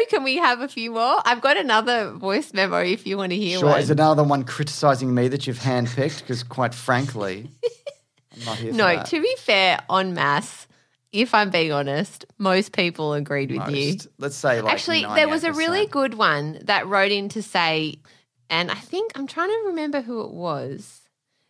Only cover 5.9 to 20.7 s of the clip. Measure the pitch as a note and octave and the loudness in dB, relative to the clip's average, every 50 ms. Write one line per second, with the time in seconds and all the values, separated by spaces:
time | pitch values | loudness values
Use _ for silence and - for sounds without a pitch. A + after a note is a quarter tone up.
5.9 | A#2+ C#3 C3+ D#3 D3+ - - - B2+ A#2 - - - - B2 A#2 A#2+ - - - | -2 -2 -2 -2 -2 -6 -8 -6 -6 -6 -8 -6 -4 -2 -2 -2 -2 -4 -2 0
6.9 | B2+ B2 C#3 B2+ B2 A2 G2+ F#2+ F#2 G2+ A#2 - - _ - A#4 - - _ C#5+ | 2 2 0 -2 -4 -4 -4 -4 -4 -6 -10 -14 -10 _ -6 -6 -6 -8 _ -18
7.9 | - _ _ _ _ _ _ _ - A#2 A#2 A#2 A2 A2+ A#2 A2+ B3 A3+ G#3 F#3 | -18 _ _ _ _ _ _ _ -18 -12 -8 -8 -6 -6 -6 -2 0 4 4 4
8.9 | E3+ D#3 - - - D#4+ D#4 A#4+ C5 - - - A3 G3 F#3+ F#3 E3 - - - | 4 2 0 -2 -2 0 0 0 -2 -2 0 2 2 4 4 4 4 2 0 0
9.9 | F3+ F#3+ F#3+ F#3+ F3+ D#3+ C#3+ C#3+ C#3+ D3+ - - - - - - _ _ _ _ | 0 0 0 0 -2 0 0 2 2 0 -2 -4 -10 -18 -20 -20 _ _ _ _
10.9 | _ _ _ _ - G3+ A#3+ B3 - G#3+ G#3 G3 F3+ F3 D#3+ D#3+ D3+ C#3+ C#3+ C#3 | _ _ _ _ -2 -2 0 2 4 2 4 4 2 2 2 2 0 0 0 0
11.9 | C#3 D3 G3+ - - - - - _ - G3+ F#3+ F#3 F#3+ G#3 - - - F#3 F3 | 0 -2 -2 -4 -6 -14 -20 -20 _ -4 0 2 2 2 2 0 -2 -2 -2 -2
12.9 | E3+ - D#3 D3+ D3 D3 D3 - C#3+ C#3 C#3 C#3 C3+ - F#2+ - C#3+ C#3 C#3 C#3+ | -2 -2 -4 -2 -2 -2 -4 -4 -4 -4 -2 -2 -4 -4 -4 -4 -4 -2 -2 -2
13.9 | F3 - - - _ - C3+ C#3+ D3 - - C#3+ B2 A#2 G#2+ - D4+ - - F4 | -2 -4 -6 -12 _ -8 -8 -8 -6 -2 0 2 2 2 2 2 0 0 0 -2
14.9 | E4 D#4+ - - - D#4 D#4 D4+ D#4 D#4+ D#4 E4 D4+ D4+ D#4+ E4 F4 G4 G#4+ G#4 | 0 0 0 0 2 2 2 4 2 0 0 -2 -2 0 0 0 0 0 0 0
15.9 | - C#4+ C4+ C4 A3+ G#3+ G#3+ F3 D3+ D3 D3 D3+ D#3 - - - G3+ G3 - F#3 | 0 0 0 0 0 2 2 4 4 2 0 -4 -6 -6 -2 0 0 0 0 2
16.9 | G3+ G3 G3 G3+ G#3 G3+ G3 G3+ - A3 G3 - - F#3 E3+ E3 D#3+ D#3 D#3 D#3 | 2 2 4 4 2 0 -2 -4 -6 -8 -6 -2 0 2 2 2 2 0 0 -2
17.9 | - - _ _ _ _ _ _ _ _ _ - D#3+ E3 F3+ E3+ - G#3 - - | -6 -10 _ _ _ _ _ _ _ _ _ -2 -2 0 0 -2 -4 -6 -8 -8
18.9 | - F4+ A4 A4+ - C4+ C#4 C4 - D#4 E4+ F#4+ A4 A4+ A4 G4+ F4 D#4+ D4+ D4+ | -6 -4 -4 -4 -6 -8 -10 -8 -4 -4 -2 -2 -2 -2 -2 -4 -4 -4 -4 -4
19.9 | D4 C#4+ A#3+ A3+ B3 A3+ G#3 - - E3+ F3 E3+ D3+ C#3 B2+ C3 | -4 -4 -4 -6 -6 -8 -8 -8 -8 -8 -6 -4 -4 -4 -6 -8